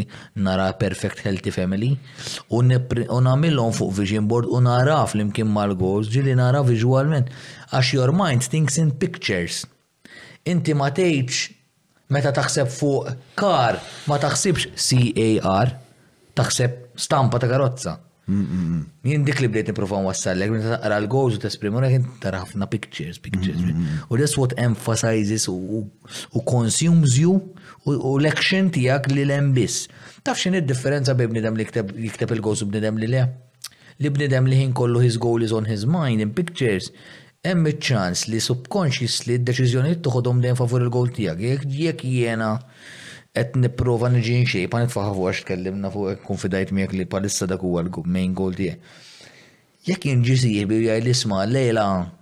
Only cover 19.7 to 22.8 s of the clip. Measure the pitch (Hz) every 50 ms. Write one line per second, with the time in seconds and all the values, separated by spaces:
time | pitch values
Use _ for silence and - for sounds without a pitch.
19.7 | 98 - 101 92 104 98 95 95 95 - - 101 92 92 98 104 113 110 107 113
20.7 | 117 113 - 107 107 104 107 104 120 135 135 123 107 98 - 101 - - 107 101
21.7 | 104 123 135 131 127 127 123 127 - - - 95 92 92 92 - - 101 98 -
22.7 | - 101